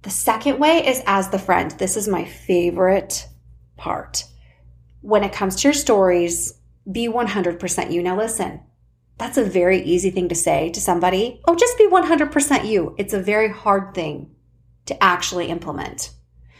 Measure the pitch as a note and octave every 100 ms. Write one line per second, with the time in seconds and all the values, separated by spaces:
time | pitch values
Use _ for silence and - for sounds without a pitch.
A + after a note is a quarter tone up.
0 | G3+ - - A3 C#4+ C4+ D4 E4 C4+ B3
1 | - G3 F#3+ G3 F#3+ F3 E3 - F#3 A3
2 | G3+ F#3 - - - F3+ F3 F3 F#3 G3
3 | - - - - - - _ - - -
4 | - - - - - _ - - _ -
5 | G3+ G#3+ G3 - F#3+ F#3 C#4 C#4+ - G#3
6 | F#3+ F3+ E3+ E3+ - - _ _ - F#3+
7 | A#3 A3+ A#3 G3+ F3 E3+ F#3 - - E3+
8 | F3 F#3 A3 - F#3 - - _ _ _
9 | _ _ A#3+ - G#3 F3+ F3 F#3+ - F3
10 | F#3 F#3+ F3+ E3 - D3+ D#3+ - G3 E3+
11 | F3+ F#3 A#3 - - E4+ A#4+ B4 G#4 F4+
12 | D#4 D#4+ D4 D4 C#4 C#4 G#3+ G#3 D#3 -
13 | G3 G3+ F#3 G#3+ A3 G#3+ G#3+ G3 F#3+ -
14 | D#3 C#3+ C#3+ _ _ _ _ _ - -
15 | F#3+ F3 - F3+ E3+ E3+ E3 - - -
16 | - - _ _ -